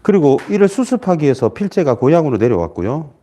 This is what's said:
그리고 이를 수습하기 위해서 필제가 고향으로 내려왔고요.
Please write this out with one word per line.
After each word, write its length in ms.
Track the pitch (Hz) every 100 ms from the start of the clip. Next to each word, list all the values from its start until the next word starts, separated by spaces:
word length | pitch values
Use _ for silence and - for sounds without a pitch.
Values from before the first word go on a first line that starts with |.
그리고 400 | - 202 147 131 -
이를 180 | 202 202
수습하기 580 | 196 247 247 - 175
위해서 260 | 147 127 117
필제가 440 | - 202 - 156 117
고향으로 420 | 123 165 156 117
내려왔고요. 760 | 117 101 82 - 92 143 151 _